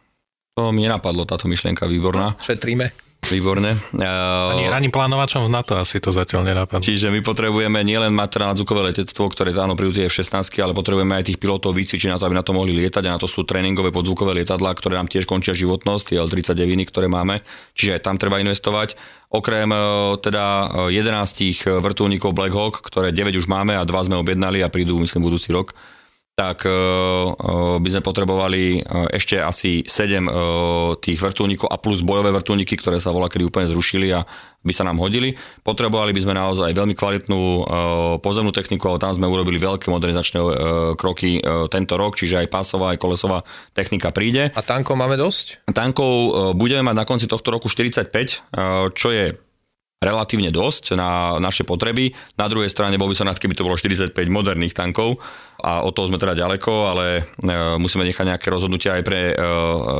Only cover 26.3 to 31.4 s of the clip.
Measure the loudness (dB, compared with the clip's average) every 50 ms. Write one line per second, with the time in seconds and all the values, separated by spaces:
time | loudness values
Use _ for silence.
26.3 | -4 -2 -2 -2 -2 -2 -2 0 2 2 2 2 2 2 2 2 2 2 0 0
27.3 | -2 -2 -2 0 0 2 2 2 2 2 2 2 0 0 -2 -2 -2 0 0 0
28.3 | 2 0 2 2 2 2 2 2 2 0 -2 -2 -2 -2 -2 0 0 -2 0 0
29.3 | 0 0 0 0 -2 0 0 0 0 0 0 -2 0 0 2 2 2 0 0 0
30.3 | 0 0 0 0 0 0 2 2 2 2 2 0 -2 -2 -2 -2 -2 0 0 -2
31.3 | 0 0